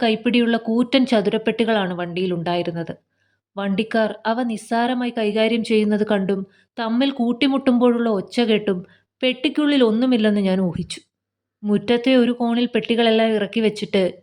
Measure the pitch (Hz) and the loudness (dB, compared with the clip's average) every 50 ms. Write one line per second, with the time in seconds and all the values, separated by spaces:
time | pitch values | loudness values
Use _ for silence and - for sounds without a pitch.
0 | 247 226 220 220 220 240 240 247 233 226 233 226 226 - 226 233 247 240 - 277 | 0 0 0 0 0 0 2 2 2 2 0 0 -2 -2 -2 -2 0 0 2 0
1 | 254 254 247 214 190 208 208 220 220 226 220 220 233 220 226 214 190 180 180 170 | 2 2 2 2 2 0 -2 0 -2 -2 -2 0 0 0 0 0 0 -2 -4 -6
2 | 175 175 170 180 185 185 180 170 165 175 175 175 175 175 170 170 160 165 170 - | -6 -6 -4 -4 -2 -2 -2 -2 -2 -2 -2 -2 -2 -4 -4 -6 -8 -8 -10 -14
3 | _ _ _ _ _ _ _ _ _ _ _ 196 196 196 196 185 220 220 - 226 | _ _ _ _ _ _ _ _ _ _ _ -8 -4 -2 -2 -2 -2 -2 0 0
4 | 220 208 202 - - 214 226 233 254 240 226 202 - - 226 233 240 240 254 247 | 0 0 -2 -4 -4 -4 -4 -2 -2 -4 -6 -8 -6 -4 -2 -2 -2 -2 -2 -4
5 | 247 240 240 240 220 208 208 220 220 226 233 233 220 - 226 214 214 208 214 202 | -4 -4 -4 -2 -2 -2 0 0 0 2 0 0 0 0 0 2 2 2 0 0
6 | 208 208 214 202 190 185 196 196 196 - _ _ _ _ _ - 233 226 226 240 | 0 0 0 0 0 0 -2 -4 -4 -8 _ _ _ _ _ -8 -6 -2 0 0
7 | 269 277 277 - 233 233 247 233 285 269 269 269 269 262 247 240 247 247 233 233 | 0 0 0 0 -2 -2 0 0 0 0 0 0 0 2 2 4 4 4 2 2
8 | 233 233 214 190 185 - - - 240 220 220 214 214 214 196 180 180 - _ _ | 0 0 0 -2 -4 -4 -2 -2 0 2 2 0 0 -2 -4 -4 -6 -10 _ _
9 | _ _ _ _ - 254 254 254 - 311 254 302 302 285 285 277 254 220 214 226 | _ _ _ _ -2 -2 -2 -2 -2 -2 0 0 0 2 4 4 4 4 2 2
10 | 254 262 254 233 214 214 208 208 196 190 185 190 190 175 160 - 175 - - - | 2 2 2 2 2 2 2 2 2 2 2 2 0 -2 -2 -4 -8 -8 -12 -16
11 | - _ _ _ _ _ _ _ _ _ _ _ - 208 208 202 208 - 240 233 | -18 _ _ _ _ _ _ _ _ _ _ _ -2 0 0 0 2 0 0 0
12 | 240 262 262 254 240 247 240 240 240 233 233 240 247 240 - 226 - - 240 220 | 2 4 4 4 4 2 0 -2 -2 -2 0 0 -2 0 -2 -4 -2 0 0 2
13 | 233 226 220 226 226 226 220 214 208 196 - 226 220 214 208 208 214 - - 196 | 2 4 4 4 2 2 2 0 -2 -2 -2 0 0 0 0 -2 -4 -2 0 0
14 | 185 175 - - | 0 0 -2 -6